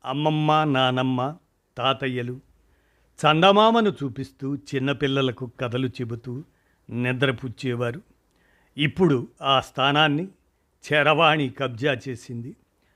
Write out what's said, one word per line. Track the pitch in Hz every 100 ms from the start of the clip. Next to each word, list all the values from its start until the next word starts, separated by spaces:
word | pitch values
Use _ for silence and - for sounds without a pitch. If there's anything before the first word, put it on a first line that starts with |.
అమ్మమ్మ, | 127 139 151 151 151 151
నానమ్మ, | 156 131 127 127 131 127 131 165 _ _ _ -
తాతయ్యలు | 127 127 135 123 120 127 _ _ _ _ _ _ _
చందమామను | _ 151 156 190 202 220 233 214
చూపిస్తూ | - 139 117 131 _ 135 143
చిన్నపిల్లలకు | - 135 135 123 139 135 131 117 123 -
కథలు | 123 123 131
చెబుతూ | - 120 117 127 123 165 _ _ _ _
నిద్రపుచ్చేవారు. | 117 123 127 135 123 131 - 131 120 120 147 _ _ _ _ _ _ _ -
ఇప్పుడు | 151 - 180 131 - _
ఆ | 139 135
స్థానాన్ని | - - 135 147 156 143 190 _ _ _ _ _ -
చరవాణి | 151 147 151 160 156 131
కబ్జా | 127 135 113 147 127 135
చేసింది. | 117 - 117 120 214 _ _ _